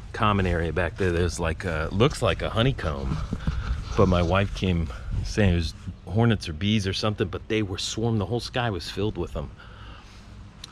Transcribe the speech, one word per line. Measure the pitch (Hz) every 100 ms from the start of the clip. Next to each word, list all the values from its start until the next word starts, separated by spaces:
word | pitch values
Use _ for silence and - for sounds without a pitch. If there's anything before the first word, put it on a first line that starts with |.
| -
common | - 110 101 92
area | 85 82
back | 80 82 -
there, | 92
there's | 85 87 87
like | 82 78
a, | 90 80 82
looks | 98 139 -
like | 107 82
a | 80
honeycomb. | 110 131 117 82 71 67 78 - - - - - - - -
But | 95
my | 87
wife | 85 95 101 -
came | 95 85 78 - - -
saying | - - 98
it | 87
was | 80 - 90 - -
hornets | 101 117 101 -
or |
bees | 76 101 110 98
or |
something, | - 107 104 92
but | 90 -
they | 110
were | 98 98
swarmed. | - - 117 110
The | 92
whole | 117
sky | - 127 120
was | 90 -
filled | - 107 85
with | 85
them. | 82 69 - - - - - - - - - - - -